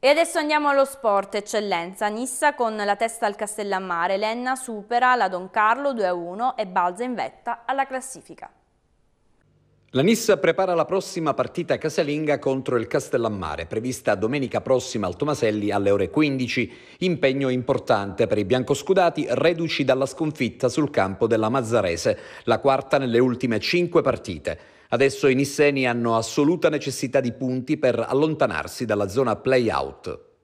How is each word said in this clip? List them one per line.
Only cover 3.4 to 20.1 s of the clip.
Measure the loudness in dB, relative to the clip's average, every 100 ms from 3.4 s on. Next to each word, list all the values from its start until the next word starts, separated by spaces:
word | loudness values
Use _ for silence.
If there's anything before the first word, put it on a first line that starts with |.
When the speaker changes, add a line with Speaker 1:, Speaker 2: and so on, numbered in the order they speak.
| -8 -6 -4 -4 -2 -2 0 0
Speaker 1:
l'Enna | -2 -4 -4 -6
supera | -6 -12 -2 2 4
la | 4 2
Don | -2 -4
Carlo | 0 2 2 0
due | 0 0
a | -2
uno | -4 -4 -4 -4
e | -4
balza | 0 0 -2
in | -6
vetta | -4 -6 -8 -10 -8 -4
alla | -2 -2
classifica. | -4 -10 -16 -18 -20 -20 _ _ _ _ _ _ _ _ _ _ _ _ _ _
Speaker 2:
La | 0
Nissa | 4 2 4 2
prepara | 4 2 0
la | 2 0
prossima | 0 -2 -4 -2 -2
partita | -2 -4 -2 -2
casalinga | -2 -2 -2 -2 0 0
contro | 0 -2 0 -2
il | 0
Castellammare, | -4 0 0 0 -2 -6 -6 -6
prevista | -6 -6 -4 -2 0
domenica | 0 -2 -2 -4
prossima | 2 0 0 -4 -4
al | -2
Tomaselli | -2 0 0 0 0
alle | 0 2
ore | 2 2
quindici. | 2 0 0 -2 -2 -4 -8 -20 -4
Impegno | -2 2 2 2 0
importante | 0 0 -2 2 0 0 0 2
per | 2
i | 2
biancoscudati, | 0 2 -2 2 4 4 2 -2
reduci | 2 2 2 -2 -2
dalla | 2 2
sconfitta | 0